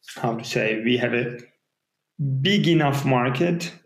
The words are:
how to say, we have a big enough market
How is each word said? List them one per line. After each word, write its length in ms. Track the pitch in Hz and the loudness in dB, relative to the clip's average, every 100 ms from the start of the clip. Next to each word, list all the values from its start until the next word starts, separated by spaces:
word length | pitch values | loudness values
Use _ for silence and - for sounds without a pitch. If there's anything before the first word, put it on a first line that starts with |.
| - - | -18 -6
how 180 | 120 113 | -4 -4
to 80 | |
say, 380 | 113 123 110 110 | -4 -2 0 0
we 140 | 117 123 | 0 2
have 160 | 120 | 2
a 240 | 120 117 - - _ _ _ _ _ _ - 139 131 | 0 -2 -8 -18 _ _ _ _ _ _ -6 -2 0
big 260 | 147 202 151 | 2 2 4
enough 380 | 160 147 135 139 | 4 2 0 0
market 680 | 127 123 131 175 170 - - | 2 2 0 0 0 -4 -14